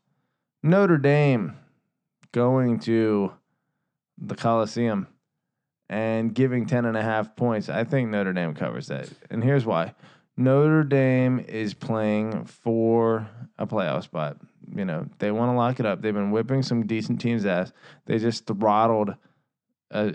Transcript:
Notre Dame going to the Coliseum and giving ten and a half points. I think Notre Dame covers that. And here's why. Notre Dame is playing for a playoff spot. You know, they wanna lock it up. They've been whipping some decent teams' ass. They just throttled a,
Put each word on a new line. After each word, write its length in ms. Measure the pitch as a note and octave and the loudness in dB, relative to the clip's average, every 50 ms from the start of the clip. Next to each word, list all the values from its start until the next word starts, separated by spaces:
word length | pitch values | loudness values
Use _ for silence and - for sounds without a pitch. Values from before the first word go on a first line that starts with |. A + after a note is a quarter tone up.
| _ _ _ _ _ _ _ _ _ _ _ _ | _ _ _ _ _ _ _ _ _ _ _ _
Notre 340 | - D3+ F3+ G3 G3+ F3+ E3 C#3+ | 0 2 4 4 6 4 4 4
Dame 580 | C3 C#3+ C#3+ D3 D3 C#3+ C3 A2 F#2 D2 - - _ _ _ _ _ _ _ _ _ _ _ _ _ _ | 4 4 4 4 4 4 4 2 0 -4 -8 -12 _ _ _ _ _ _ _ _ _ _ _ _ _ _
going 480 | - A#2+ A#2+ B2+ C3 C3 B2+ B2 A#2 A2 | -2 0 2 2 4 2 2 2 0 0
to 520 | - A2+ A2+ A2+ A2+ G#2+ G#2+ G2+ G2 F#2 - - _ _ _ _ _ _ _ _ _ _ _ _ _ _ _ - | 0 0 2 2 4 2 2 2 0 -2 -4 -8 _ _ _ _ _ _ _ _ _ _ _ _ _ _ _ -14
the 160 | - G#2 G#2 | -10 -10 -6
Coliseum 720 | - - A2+ A#2 A2+ A2 G#2+ - A#2+ A#2+ A#2 G#2+ G2 F2 - _ _ _ _ _ _ _ _ _ _ _ _ _ _ _ - | -2 0 0 2 2 0 -2 -2 -2 -2 0 0 -2 -4 -8 _ _ _ _ _ _ _ _ _ _ _ _ _ _ _ -8
and 460 | G2 G#2+ A2 A2+ A2+ A2+ A2+ A2+ G#2+ | -6 -4 -2 -2 0 0 -2 -2 0
giving 320 | C3 C3 C3 B2+ B2 A2 | 0 0 2 0 0 -2
ten 180 | A2 B2 B2 A#2+ | 0 0 0 0
and 100 | A#2 A2+ | 0 -2
a 60 | G#2+ | -2
half 340 | G#2+ A2+ A2 A2 G#2+ A2 _ | -2 -2 0 -2 -2 -4 _
points. 320 | - B2 A#2+ A2+ G#2+ - - | -4 -2 -2 0 -2 -4 -4
I 160 | D2 G#2 A2+ | -4 -4 -2
think 240 | A2+ C#3+ C3+ B2 A2 | -2 0 -2 0 0
Notre 220 | G#2+ G2+ G2 F#2+ | -2 -2 -2 -2
Dame 220 | F#2 F2+ F2 D#2+ D2+ | -2 -2 -2 -4 -4
covers 340 | - F2+ B1 A1+ B1+ C#2 - | -4 -6 -6 -6 -6 -8 -8
that. 200 | D2 C2 C2 - - - - - | -8 -10 -10 -12 -16 -20 -16 -10
And 140 | G2+ A2+ A2+ | -6 -2 0
here's 220 | C3+ C#3+ C3+ A2 | 2 2 2 2
why. 280 | A2+ F#2 E2 E2 - - _ - - - _ _ _ _ | 0 0 -2 -2 -4 -8 _ -20 -20 -20 _ _ _ _
Notre 460 | - B2+ C3 C3+ C#3+ D3+ D#3 D#3 D#3 | 0 2 2 4 4 4 4 4 4
Dame 560 | D3+ C3+ C#3 C3+ C3 C3 B2+ B2+ B2+ B2+ B2+ A#2+ - | 2 2 2 2 4 4 4 4 2 2 0 0 -4
is 280 | - G#2+ A2 A2 G#2 - | -6 -6 -6 -6 -6 -6
playing 720 | - - - A2+ A2 G#2+ G#2+ G#2+ G#2 G#2+ A2 G#2+ - - | -8 -6 -4 -2 0 0 0 0 0 -2 -2 -4 -6 -8
for 840 | - - _ - A#2 A2+ A2+ A2+ A2+ A#2 A#2 A2+ A2+ A2 A2 A2 G#2+ - A#2 - - _ - | -10 -14 _ -4 -2 0 2 2 2 4 4 4 2 0 0 -4 -8 -14 -16 -18 -14 _ -8
a 80 | G#2+ | -6
playoff 380 | G2 A2 G#2 F#2 D#2 C2+ F2 - | -4 -2 -2 -2 0 -2 -4 -4
spot. 340 | - - E2 D2+ D2 C#2+ - - - _ _ - - - | -6 -6 -6 -6 -6 -6 -10 -18 -20 _ _ -18 -12 -8
You 100 | G#2 G2 | -6 -6
know, 200 | F#2 D#2 D#2+ - - - - | -4 -4 -6 -6 -10 -8 -6
they 120 | - G#2 | -4 -2
wanna 240 | G#2 A2+ A#2+ B2 B2 | -2 0 0 0 0
lock 240 | B2 A#2 B2 C3 - | 2 0 0 0 -2
it 60 | A#2 | -2
up. 140 | G#2+ F#2+ F2+ | -4 -4 -2
They've 140 | G#2 A2 G2+ | -4 -4 -2
been 160 | G#2 G2+ G2+ | -2 -2 0
whipping 320 | G#2 A2+ A2 B2 C3+ C3+ | 0 0 0 0 -2 -2
some 240 | B2+ - A#2+ A#2 A2 | 0 0 0 -2 -2
decent 340 | G2+ A2+ A2 A2 - A#2+ - | -2 -2 -4 -2 -4 -4 -2
teams' 240 | - A#2 A#2+ A2+ G2+ | -2 -2 -2 0 0
ass. 260 | G2+ F2+ F2 F#2 - - _ - - - - _ | 0 0 -2 -2 -4 -8 _ -20 -20 -20 -12 _
They 120 | - A#2 A2 | -4 -2 0
just 280 | A2 A#2 A#2 - - | 0 -2 -2 -4 -6
throttled 680 | - G#2+ F#2+ A2 G#2+ G#2 G#2+ A2+ A#2 A2+ A2 G#2+ G2+ - - _ _ _ _ _ _ _ _ _ _ _ _ _ - | -6 -4 0 2 2 4 4 4 4 2 2 0 -2 -4 -8 _ _ _ _ _ _ _ _ _ _ _ _ _ -8
a, 160 | - G#2+ G#2+ G2+ | -4 -2 -2 -2